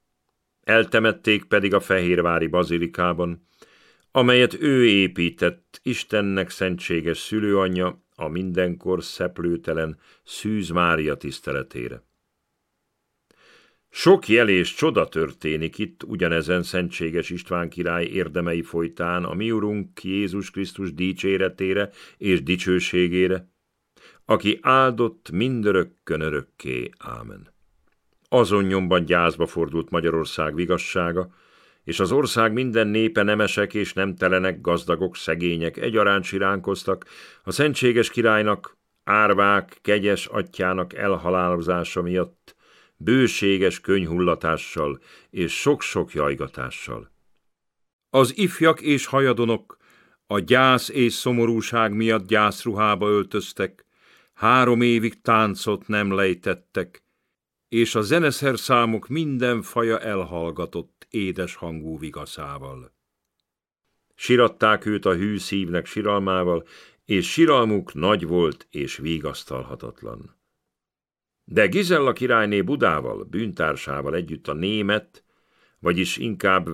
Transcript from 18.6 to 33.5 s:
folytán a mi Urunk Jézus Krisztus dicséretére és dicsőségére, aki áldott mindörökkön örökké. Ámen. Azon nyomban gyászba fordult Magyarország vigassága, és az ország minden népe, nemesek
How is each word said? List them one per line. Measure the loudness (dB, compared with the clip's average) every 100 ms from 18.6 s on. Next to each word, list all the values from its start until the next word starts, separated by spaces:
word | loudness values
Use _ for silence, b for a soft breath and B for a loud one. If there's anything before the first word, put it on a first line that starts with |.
folytán | -4 -4 -4 -4 -4 -4
a | -4
mi | -4 -4
Urunk | -2 -2 -4 -8 -10
Jézus | -4 -2 -2 -4 -8
Krisztus | -8 -8 -8 -8
dicséretére | -4 -4 -2 0 0 0 -2 -2 0 -2 B B B
és | 0 2
dicsőségére, | 2 -2 0 0 0 0 2 2 0 0 -6 _ _ _ _ _ b b 0
aki | 2 2 0
áldott | 4 4 4 2 -2 -2 -6
mindörökkön | -2 -2 0 2 2 0 _ -6 -4
örökké. | -2 -4 -8 -12 -8 -8 -8 -12
Ámen. | -16 -14 -16 -18 -20 _ _ _ _ _ _ _ 0
Azon | 4 4 4
nyomban | 2 0 2 2 4
gyászba | 4 4 2 -2
fordult | -2 -2 -2 -2
Magyarország | -2 0 0 -2 -4 -4 -2
vigassága, | 0 -2 -2 -4 -2 -2 -6 b b b b b
és | -8 -2
az | 2
ország | 2 0 2 0
minden | 0 -2 0 2
népe, | 2 2 2
nemesek | 2 2 0